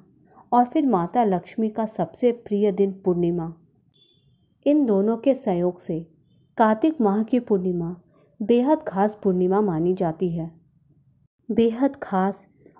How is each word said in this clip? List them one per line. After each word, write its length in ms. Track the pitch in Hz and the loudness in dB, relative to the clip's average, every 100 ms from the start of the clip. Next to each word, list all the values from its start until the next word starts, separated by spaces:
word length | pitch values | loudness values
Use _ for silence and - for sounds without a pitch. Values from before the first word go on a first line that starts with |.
| _ _ _ - _ | _ _ _ -20 _
और 120 | 240 | 0
फिर 220 | 247 320 277 | 2 0 0
माता 380 | 190 170 247 | 0 0 0
लक्ष्मी 440 | 220 180 - - 220 | 0 0 -4 -4 -4
का 180 | 214 214 | -4 -4
सबसे 460 | - - - 247 | -4 -4 0 0
प्रिय 400 | 233 - 202 208 | -2 -4 0 0
दिन 200 | 190 196 190 | 2 -2 -2
पूर्णिमा। 500 | 185 175 170 175 165 165 _ _ _ _ _ _ _ _ _ _ 277 | -2 0 0 -2 -6 -12 _ _ _ _ _ _ _ _ _ _ 2
इन 200 | 294 247 | 2 4
दोनों 300 | 196 214 226 | 2 2 0
के 180 | 277 | 0
संयोग 460 | 262 214 175 180 180 | 0 0 0 -2 -4
से 200 | - 160 165 _ _ _ _ - | -6 -8 -8 _ _ _ _ 0
कार्तिक 440 | 220 220 320 311 | 2 2 0 2
माह 220 | 208 208 | 0 0
की 180 | 220 247 | 0 -2
पूर्णिमा 560 | 240 196 185 175 175 180 _ _ _ - | 0 -2 0 -4 -6 -8 _ _ _ -6
बेहद 400 | 214 240 262 311 | 2 2 4 0
खास 380 | - 190 208 208 | 0 0 0 0
पूर्णिमा 380 | 196 180 180 196 | 0 0 2 2
मानी 340 | 214 160 175 | 0 0 0
जाती 360 | 185 175 160 180 | 0 -2 -2 -4
है। 280 | 165 165 - _ _ _ _ _ _ _ _ - | -4 -8 -12 _ _ _ _ _ _ _ _ -4
बेहद 460 | 220 226 226 277 277 | 0 0 2 -2 -2
खास 520 | - 190 190 196 - _ _ | -4 -2 -2 -4 -12 _ _